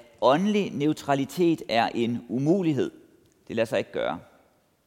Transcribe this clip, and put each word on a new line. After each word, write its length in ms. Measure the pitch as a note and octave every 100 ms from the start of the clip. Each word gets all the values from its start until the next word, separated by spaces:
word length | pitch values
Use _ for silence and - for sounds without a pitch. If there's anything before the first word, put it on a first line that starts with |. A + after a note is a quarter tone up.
| - _
åndelig 500 | A#2 C#3+ G3+ G#3 F3+
neutralitet 880 | A2 D3 D3+ - C#3 C3+ - E3+ D#3 -
er 200 | A2+ A2
en 300 | - A#2 A#2+ -
umulighed. 640 | A#2+ C#3+ G3 E3 C3+ F2+ - - _ _ _ -
Det 80 | G#2+
lader 100 | A2+
sig 120 | G#2+
ikke 140 | G#2+
gøre. 260 | - A#1+ E2 - _ _ _ _ _